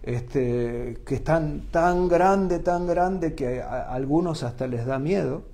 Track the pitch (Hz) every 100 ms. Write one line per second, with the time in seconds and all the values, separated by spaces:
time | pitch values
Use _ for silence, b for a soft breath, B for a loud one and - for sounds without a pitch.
0 | - 120 123 139 127 123 123 120 120 117
1 | - 135 139 165 156 147 - 170 175 180
2 | 180 170 185 196 185 170 175 175 175 175
3 | 180 190 165 160 127 123 - 123 - 127
4 | 135 156 175 156 123 - 131 120 120 135
5 | 147 196 143 151 -